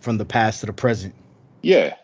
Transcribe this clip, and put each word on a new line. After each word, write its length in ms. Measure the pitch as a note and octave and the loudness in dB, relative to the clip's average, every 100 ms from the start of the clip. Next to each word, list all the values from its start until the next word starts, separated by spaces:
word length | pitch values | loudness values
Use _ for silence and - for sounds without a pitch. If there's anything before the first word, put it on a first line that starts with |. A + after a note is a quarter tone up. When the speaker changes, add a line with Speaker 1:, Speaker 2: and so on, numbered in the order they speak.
Speaker 1:
from 180 | A#2+ A2 | -4 -4
the 60 | |
past 360 | G#2 A#2 A2 G#2+ | 0 0 0 -2
to 60 | G2 | -8
the 60 | |
present. 420 | - B2+ A2 F#2 - _ _ _ _ | -2 -2 0 -6 -14 _ _ _ _
Speaker 2:
Yeah, 320 | - E3+ D2+ - | 2 4 2 -4